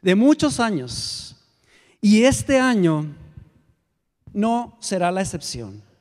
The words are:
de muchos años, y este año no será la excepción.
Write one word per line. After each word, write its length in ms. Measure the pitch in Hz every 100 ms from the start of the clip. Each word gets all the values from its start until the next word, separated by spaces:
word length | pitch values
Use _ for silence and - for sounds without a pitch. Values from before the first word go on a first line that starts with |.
de 100 | 185
muchos 460 | 190 254 302 302 -
años, 840 | 233 185 127 113 - - - - _ _ _ _ _ _
y 240 | 208 214 247
este 340 | 269 - 262
año 480 | 254 233 175 156 151 147 - - - _ _ _ _ _ _ _ -
no 460 | 202 214 240 233 _
será 320 | - 190 175
la 100 | 185
excepción. 600 | 196 175 - 123 110 104 101 _